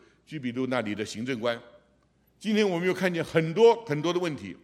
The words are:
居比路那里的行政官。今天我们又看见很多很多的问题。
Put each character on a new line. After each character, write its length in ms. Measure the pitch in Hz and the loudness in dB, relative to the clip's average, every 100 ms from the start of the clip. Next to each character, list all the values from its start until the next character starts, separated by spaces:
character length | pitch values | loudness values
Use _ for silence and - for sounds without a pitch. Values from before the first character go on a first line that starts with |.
| - _ - | -18 _ -16
居 120 | 151 | -10
比 140 | 123 | -6
路 160 | 117 127 | -4 -2
那 140 | 127 | -2
里 120 | 104 | -2
的 120 | 101 104 | -4 -6
行 200 | 101 123 | -8 -6
政 140 | 120 | -4
官。 180 | 120 117 - - _ _ _ _ _ _ | -4 -4 -8 -20 _ _ _ _ _ _
今 160 | 208 | -2
天 160 | 214 208 | 2 2
我 80 | 170 | 2
们 80 | 185 | 0
又 80 | |
看 200 | 175 185 | 0 0
见 100 | 170 | -2
很 300 | 147 170 165 | -2 0 0
多 320 | 165 233 233 - | 6 6 6 0
很 160 | 147 | -2
多 100 | 165 | 0
的 80 | 180 | 0
问 160 | 175 127 | -2 -4
题。 220 | 98 - | -10 -14